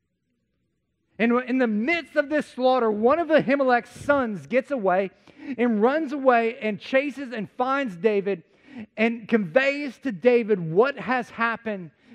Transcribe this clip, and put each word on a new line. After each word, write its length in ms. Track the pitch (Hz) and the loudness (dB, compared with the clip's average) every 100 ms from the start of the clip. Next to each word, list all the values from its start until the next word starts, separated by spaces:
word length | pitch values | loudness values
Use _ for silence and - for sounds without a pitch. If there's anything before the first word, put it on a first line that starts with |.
| _ _ _ _ _ _ _ _ _ _ _ - | _ _ _ _ _ _ _ _ _ _ _ -2
And 240 | 233 240 | 0 0
in 160 | 247 262 | 0 -2
the 80 | 240 | 0
midst 500 | 208 247 339 269 302 | 0 0 -2 -2 -2
of 140 | 277 | 0
this 160 | 302 - | 0 -2
slaughter, 440 | 247 254 254 226 | 0 2 2 0
one 280 | 208 233 311 | 2 2 2
of 100 | 311 | 4
Ahimelech's 600 | 294 202 285 254 240 - | 2 2 0 2 2 0
sons 560 | - - 285 240 190 139 | -8 0 0 0 -6 -2
gets 240 | 240 - | -2 -2
away 400 | 277 190 180 196 _ _ - 294 240 | -2 0 2 0 _ _ -18 -10 -2
and 240 | 240 208 | 0 2
runs 320 | 233 302 294 | 2 2 -2
away 420 | 285 262 233 226 240 | 0 2 4 2 -4
and 220 | 214 196 | -6 -6
chases 540 | - 269 294 262 262 | -2 -2 -2 -8 -10
and 160 | 233 190 | -10 -8
finds 460 | - 254 269 262 170 | -4 -2 -2 -4 -2
David 480 | 220 208 190 185 - _ - 247 214 - | 0 0 -2 -6 -10 _ -20 -20 -10 -2
and 320 | 226 233 214 | -2 -2 0
conveys 680 | 226 175 254 277 285 294 - | 0 2 2 2 -2 -6 -8
to 120 | 269 | -8
David 480 | 180 240 240 214 202 | 0 2 4 2 -2
what 400 | 165 170 262 269 | 0 2 2 0
has 300 | 180 254 - | -4 -4 -4
happened 600 | - 233 220 220 196 165 _ _ | -4 -2 -4 -8 -10 -10 _ _